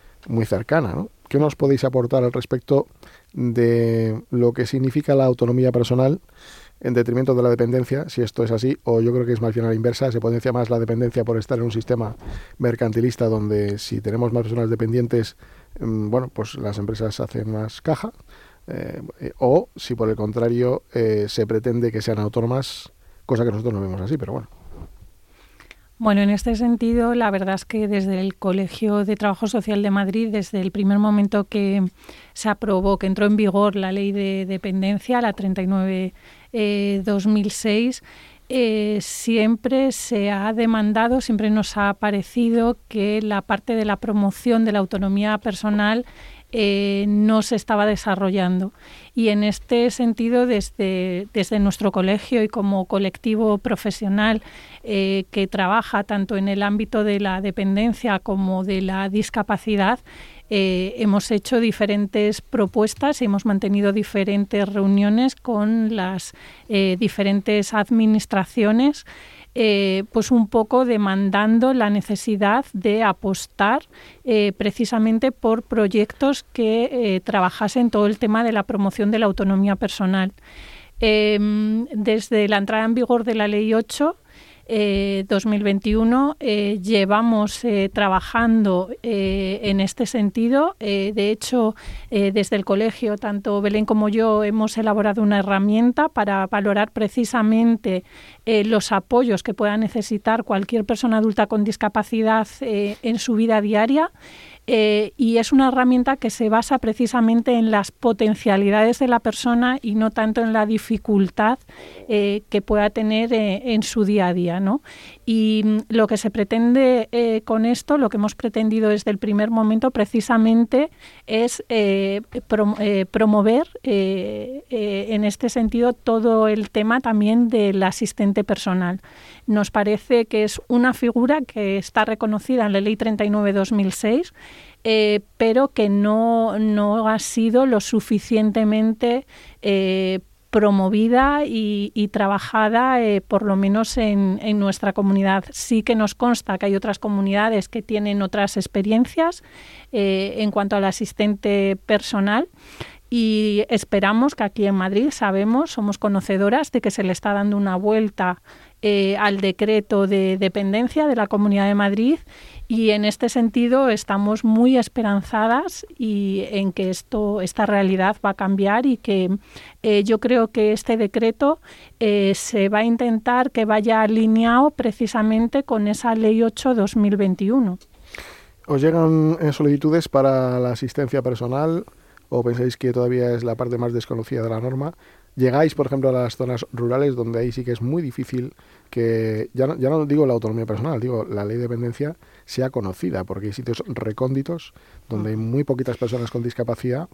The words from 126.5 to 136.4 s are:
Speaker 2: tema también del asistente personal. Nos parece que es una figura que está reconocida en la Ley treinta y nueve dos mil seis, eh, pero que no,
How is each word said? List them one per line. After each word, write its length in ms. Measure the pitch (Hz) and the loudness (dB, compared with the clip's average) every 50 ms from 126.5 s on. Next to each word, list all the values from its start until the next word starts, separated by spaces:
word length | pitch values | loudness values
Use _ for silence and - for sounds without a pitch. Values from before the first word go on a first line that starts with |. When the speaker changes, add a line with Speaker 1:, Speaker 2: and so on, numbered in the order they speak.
| 214 220 208 - | 2 0 -2 -2
Speaker 2:
tema 320 | - 226 208 220 233 262 | -2 -2 0 2 0 0
también 480 | - 240 220 208 208 208 226 240 240 226 | 0 0 0 2 2 4 4 4 2 2
del 340 | 254 220 208 202 196 190 190 | 2 2 2 2 2 2 0
asistente 640 | 185 180 - 220 190 - - 208 202 196 208 202 | 0 -2 -2 -4 -6 -2 0 0 0 0 0 0
personal. 560 | - 202 - - 196 185 185 180 175 185 190 - - - - - - - - - | -2 -2 -4 -2 -2 -2 -2 -2 -2 -4 -6 -10 -16 -20 -20 -20 -20 -20 -10 -4
Nos 240 | - 214 208 202 - | -2 0 0 0 0
parece 560 | - 214 208 208 214 202 - - 254 233 226 | 0 0 0 0 0 -2 0 0 2 2 2
que 180 | - - 214 214 | 0 0 0 0
es 160 | 208 - - - - | -2 -2 -6 -4 -2
una 240 | 247 240 247 254 247 | 2 2 2 2 2
figura 480 | - 254 233 233 240 247 247 294 311 | 0 0 0 2 2 2 2 2 0
que 380 | 254 - - 220 208 196 196 196 | -2 -4 -6 -4 -2 -2 -2 -2
está 260 | - - - 226 214 | -4 -2 0 0 0
reconocida 600 | 220 220 214 233 214 214 208 - - 254 247 214 | 0 -2 -2 -2 -2 -2 -2 -2 -2 0 0 2
en 80 | 208 196 | 2 0
la 80 | 196 196 | 0 0
Ley 140 | 226 220 | 0 -2
treinta 280 | 202 233 226 214 202 214 | -2 -2 -2 -2 0 0
y 60 | 208 | 0
nueve 240 | 208 208 208 202 196 | 0 0 0 0 0
dos 180 | 202 190 190 226 | 0 0 0 0
mil 200 | 208 196 190 - | 0 0 0 -2
seis, 420 | - - 214 233 294 359 - - - - - - - - - - _ - | -2 -2 0 0 0 -2 -4 -10 -20 -20 -20 -20 -20 -20 -20 -20 _ -2
eh, 360 | 226 220 220 214 214 208 208 208 _ _ | 0 2 4 4 4 2 0 -2 _ _
pero 320 | - 233 226 220 254 277 277 | 0 0 2 4 4 2 2
que 200 | - - 214 202 | 2 0 0 2
no, 720 | 202 202 202 214 214 220 226 233 233 226 | 2 2 2 2 2 2 2 2 2 2